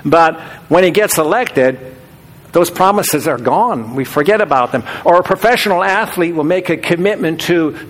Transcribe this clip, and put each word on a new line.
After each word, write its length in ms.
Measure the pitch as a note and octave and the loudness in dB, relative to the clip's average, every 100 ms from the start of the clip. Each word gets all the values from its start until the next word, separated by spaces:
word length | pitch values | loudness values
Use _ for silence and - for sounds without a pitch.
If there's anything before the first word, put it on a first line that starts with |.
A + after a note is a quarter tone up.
but 340 | D3 D#3+ E3 D#3+ - - - | 2 4 4 2 -12 -20 0
when 160 | D#3+ | 2
he 80 | F#3 | 4
gets 260 | D#3+ G#3 - | 2 0 0
elected, 800 | D3+ G#3+ B3 C#3+ C3 C3 - - - - - - - | 0 0 -2 0 0 0 -12 -20 -20 -20 -20 -20 -4
those 160 | E3+ E3+ | 0 0
promises 600 | - F#3 G3+ F3 D3+ D#3 | 2 2 2 0 -2 -2
are 100 | C3 | -2
gone. 560 | A#2+ D#3 B3 D#3 A2 | 0 0 0 -2 -6
We 100 | C3 | -6
forget 360 | B2+ - D3 G#3 | -4 0 2 2
about 320 | G3 C3+ A#2+ | 2 0 0
them. 100 | C3 - - | -4 -6 -4
Or 160 | - F3 | 2 2
a 20 | |
professional 640 | F3 F#3+ A3+ A#3+ G#3+ F3+ | 2 0 2 2 0 0
athlete 500 | F#3+ G3 A3 - E3+ | 0 -2 -2 -2 -2
will 80 | E3 | -2
make 260 | D3+ F#3 F3+ | 0 -2 -2
a 80 | D#3+ | -4
commitment 640 | - E3+ F#3+ G#3 D#3+ D#3+ | -2 0 0 -2 -4 -4
to, 360 | - F3 D#3 D3 - | 0 0 0 -4 -10